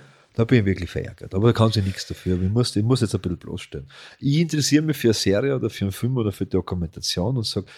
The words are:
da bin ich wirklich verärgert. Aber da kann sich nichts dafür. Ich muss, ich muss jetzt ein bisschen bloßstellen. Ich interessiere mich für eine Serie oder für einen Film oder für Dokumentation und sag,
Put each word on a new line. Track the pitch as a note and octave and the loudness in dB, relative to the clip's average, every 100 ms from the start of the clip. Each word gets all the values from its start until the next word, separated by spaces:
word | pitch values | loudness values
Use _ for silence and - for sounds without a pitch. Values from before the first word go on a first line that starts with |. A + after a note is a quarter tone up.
| - _ _ | -14 _ _
da | - | -2
bin | A2+ B2 | 2 4
ich | G2 | 4
wirklich | F2+ - | 0 -4
verärgert. | - - - - | -6 -8 -12 -6
Aber | F#2+ A#2 | 2 4
da | |
kann | A2+ A2+ | 4 4
sich | G#2+ | 2
nichts | F#2+ - - | -2 -4 -10
dafür. | F#2+ F#2 F2+ | -6 -2 0
Ich | F#2 | 2
muss, | A2+ A#2+ G#2 | 0 0 0
ich | |
muss | A2+ B2+ | 2 2
jetzt | A2 | 0
ein | G2 | -2
bisschen | F2 E2+ | -4 -6
bloßstellen. | - F#2+ - C#2+ C2+ - - - | -8 -12 -10 -14 -14 -20 -20 -4
Ich | C#3 D3+ | 0 2
interessiere | E3 D#3 C3 D3 | 2 0 2 2
mich | D#3 C#3+ | 2 2
für | A#2 | 2
eine | |
Serie | G#2+ G2 G2+ C#3 B2+ | 2 2 2 0 -2
oder | A2+ | -4
für | - G2 | -4 -4
einen | |
Film | - A#2+ C3 | -2 -2 0
oder | G#2+ | -2
für | - F#2 | -2 -2
Dokumentation | F#2+ - F#2 E2 - - F2+ G2 C3 | -2 -2 -4 -6 -6 -6 -2 -2 -2
und | A2 | -4
sag, | G#2 F2+ | -6 -8